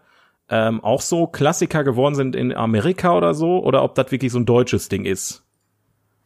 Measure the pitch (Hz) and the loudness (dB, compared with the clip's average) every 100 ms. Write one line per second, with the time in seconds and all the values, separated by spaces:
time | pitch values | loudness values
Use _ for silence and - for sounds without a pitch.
0 | _ _ _ _ - 107 110 110 107 135 | _ _ _ _ -4 0 0 0 0 -2
1 | - 170 165 - 143 165 170 160 135 120 | 0 -2 0 0 0 0 -2 0 0 2
2 | 143 143 131 123 123 123 113 110 147 185 | 2 0 -2 -2 -4 -2 0 0 0 0
3 | 180 175 170 151 165 180 - 135 135 - | 2 2 2 0 0 0 2 2 2 0
4 | 131 127 131 123 117 120 123 - - 98 | -2 -2 -2 0 2 2 2 -2 -2 -4
5 | 98 95 - - _ _ _ _ _ _ | -4 -6 -8 -14 _ _ _ _ _ _
6 | _ _ | _ _